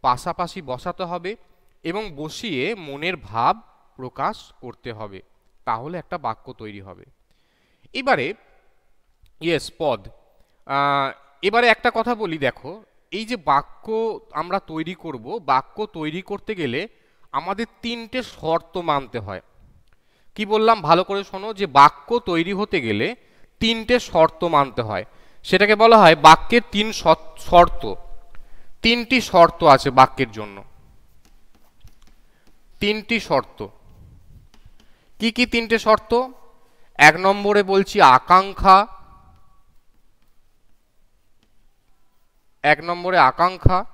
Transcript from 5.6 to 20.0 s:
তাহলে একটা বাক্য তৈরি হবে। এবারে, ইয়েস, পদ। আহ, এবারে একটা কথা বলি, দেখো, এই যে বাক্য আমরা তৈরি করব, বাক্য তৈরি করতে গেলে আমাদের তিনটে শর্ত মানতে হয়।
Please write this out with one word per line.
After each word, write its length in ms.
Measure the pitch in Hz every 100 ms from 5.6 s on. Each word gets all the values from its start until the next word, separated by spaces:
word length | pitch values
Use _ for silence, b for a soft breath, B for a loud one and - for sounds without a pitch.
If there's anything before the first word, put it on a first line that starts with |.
| -
তাহলে 320 | 113 135 175
একটা 200 | - 175
বাক্য 360 | 131 110 -
তৈরি 280 | 127 110 101
হবে। 240 | 98 90 90 _ _ _ _ _ _ _ _
এবারে, 400 | 247 269 175 131 214 _ _ _ _ _ _ _ _ _ _
ইয়েস, 320 | 160 156 - _
পদ। 300 | 156 113 92 - _ _ _ _ -
আহ, 460 | 139 143 139 135 - _ _
এবারে 260 | 185 220 233
একটা 240 | 220 247
কথা 220 | 233 226 233
বলি, 220 | 208 160
দেখো, 460 | 135 - 131 196 214 _ _
এই 140 | 180 220
যে 100 | 240
বাক্য 840 | 151 143 143 - - 220 226 185 _
আমরা 280 | 147 165 190
তৈরি 360 | - 160 160 180
করব, 440 | 170 135 110 220
বাক্য 460 | 147 160 - - 214
তৈরি 360 | 170 151 160
করতে 340 | 185 202 - 208
গেলে 320 | 143 120 208 _ _ _ _
আমাদের 340 | 135 165 196 233 _
তিনটে 420 | 233 233 226 254
শর্ত 540 | 226 - 151 165 - 190
মানতে 420 | 170 143 135 120
হয়। 220 | 101 92 _ _ - _ _ _